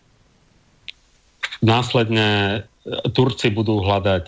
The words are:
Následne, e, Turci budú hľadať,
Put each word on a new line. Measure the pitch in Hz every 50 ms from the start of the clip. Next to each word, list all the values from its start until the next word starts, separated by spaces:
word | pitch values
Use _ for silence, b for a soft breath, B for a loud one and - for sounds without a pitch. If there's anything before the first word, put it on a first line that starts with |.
| _ _ _ _ _ _ _ _ _ _ _ _ _ _ _ _ _ - - _ _ _ _ _ _ _ _ - - - - -
Následne, | - 107 110 123 117 117 - 123 113 107 113 110 107 104 104 101 101 98 101 107 - - _ _
e, | - 113 123 - - - -
Turci | 131 127 127 - - - 120 101
budú | 113 104 110 107 104 92
hľadať, | 98 101 98 95 101 95 90 87